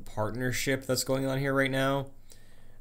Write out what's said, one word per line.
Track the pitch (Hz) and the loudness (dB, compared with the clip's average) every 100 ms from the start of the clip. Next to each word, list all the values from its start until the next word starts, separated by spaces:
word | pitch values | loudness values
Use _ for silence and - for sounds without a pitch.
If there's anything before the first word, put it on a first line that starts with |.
partnership | - - 107 113 127 117 - 135 | -8 -2 -2 0 0 0 2 0
that's | - 127 | 2 0
going | - 135 135 | 2 2 2
on | 135 | 2
here | 139 | 2
right | 135 135 | 4 4
now, | 135 135 139 135 - - - - - - - | 4 4 2 0 -8 -16 -16 -16 -14 -14 -12